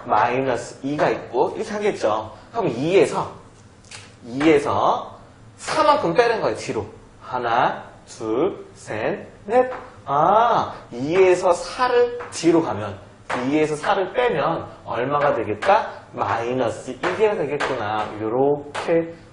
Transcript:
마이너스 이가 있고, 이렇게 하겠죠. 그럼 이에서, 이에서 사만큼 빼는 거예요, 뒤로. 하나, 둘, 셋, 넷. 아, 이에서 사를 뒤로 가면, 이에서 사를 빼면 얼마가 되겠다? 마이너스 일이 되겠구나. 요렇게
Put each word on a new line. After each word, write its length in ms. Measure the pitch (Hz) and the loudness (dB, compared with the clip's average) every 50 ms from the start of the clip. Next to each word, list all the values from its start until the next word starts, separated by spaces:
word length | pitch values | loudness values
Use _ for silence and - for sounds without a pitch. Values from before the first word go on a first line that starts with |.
| - | -4
마이너스 720 | 117 117 107 110 120 123 131 135 131 120 - - - - - - | 0 2 2 2 2 2 0 0 0 -2 -2 -4 -8 -12 -8 -6
이가 280 | 139 147 156 175 135 | -4 -2 0 2 0
있고, 400 | 113 - - - 117 123 160 196 - | 0 -2 -4 -4 -2 0 0 0 -2
이렇게 140 | 156 214 - | -4 -6 -6
하겠죠. 600 | 208 214 208 208 156 - - 110 104 110 107 - - - - - - | -4 -2 -2 -2 -2 0 0 0 0 0 -4 -6 -12 -18 -20 -10 -6
그럼 160 | 233 196 156 | -4 -2 -2
이에서, 600 | 117 120 139 165 190 190 143 - 196 190 151 - - - - - - - - - - - - - - - - - - - - | -2 -2 -2 2 4 4 4 4 2 -2 -6 -6 -10 -14 -20 -20 -20 -20 -20 -20 -20 -20 -20 -20 -20 -20 -20 -20 -20 -20 -16
이에서 960 | 120 117 135 147 165 151 - - 123 101 101 120 165 226 254 - - - - - - - - - - - - | -10 -4 2 4 6 6 6 4 2 0 2 2 2 0 0 -4 -8 -14 -20 -20 -20 -20 -20 -20 -20 -20 -14
사만큼 560 | - - - 311 302 294 285 - 185 170 165 | -10 -4 0 2 4 4 4 4 2 2 2
빼는 260 | - 233 233 226 202 | 4 4 4 2 0
거예요, 160 | 160 127 107 | 0 -2 -2
뒤로. 300 | - - - 127 110 95 - - - - - - - | -4 -6 -6 -4 -6 -6 -6 -10 -18 -20 -20 -20 -20
하나, 640 | - - - 123 120 117 117 123 143 170 - - - - - - - | -12 -8 -6 -4 -2 0 2 2 2 2 0 -4 -10 -16 -20 -20 -20
둘, 580 | - - - 117 110 110 127 160 196 - - - - - | -20 -14 -8 -6 -2 0 0 0 0 -2 -6 -12 -18 -20
셋, 520 | - - - 117 107 117 143 196 - - - - - - | -18 -12 -10 -8 -4 -4 -4 -4 -6 -8 -14 -20 -16 -8
넷. 240 | 202 226 254 254 - - - - - - - - | 0 2 2 2 0 -2 -10 -14 -18 -20 -14 -8
아, 680 | - 139 143 156 180 202 220 233 233 214 156 123 - - - - - | -2 0 2 4 4 4 4 4 4 2 0 0 -2 -6 -12 -16 -14
이에서 640 | 120 120 131 151 170 190 190 185 180 - 180 185 170 | -10 -8 -4 0 4 6 6 6 6 6 4 2 2
사를 680 | - - - - - 254 247 247 240 240 - - - - - | 2 -2 -6 -4 0 0 2 4 4 4 2 0 -4 -10 -12
뒤로 320 | - - - 165 170 165 120 | -8 0 2 4 4 4 4
가면, 360 | 120 107 101 107 101 98 - - - - - - - 135 127 123 135 | 0 -2 -6 -6 -8 -8 -10 -16 -20 -20 -18 -10 -8 -6 -4 -2 0
이에서 280 | 147 156 156 147 151 | 2 2 2 0 0
사를 360 | 147 - 214 202 202 190 180 - | -2 -2 0 0 0 0 -2 0
빼면 540 | 254 247 240 - 147 135 156 165 - - - - - - | 0 0 0 0 0 0 -2 -2 -4 -6 -10 -16 -16 -12
얼마가 500 | - 113 113 123 135 147 147 143 147 123 | -8 -4 -4 -2 0 0 2 2 2 2
되겠다? 540 | 120 104 101 104 104 - - 202 220 - - - - - - - | 0 -2 -4 -6 -2 2 4 4 4 2 -2 -8 -14 -18 -14 -8
마이너스 760 | 123 113 101 107 117 117 120 127 131 123 110 - - - 131 | -4 -2 -2 -2 -2 -2 -2 -2 0 -2 -2 -2 -6 -8 -12
일이 260 | 120 - - 180 180 | -10 -6 -4 -4 0
되겠구나. 920 | 185 214 214 208 196 156 135 147 139 - - 135 120 107 104 107 107 107 107 107 104 | 2 2 2 2 0 -4 -4 -4 -4 -4 -4 -4 -4 -4 -4 -2 -4 -4 -4 -6 -6
요렇게 960 | 110 110 117 127 139 143 147 143 - - - - - - 170 165 165 165 - - - - | -4 -2 0 2 2 2 2 0 -4 -8 -10 -8 -2 0 0 0 0 -2 -8 -16 -20 -20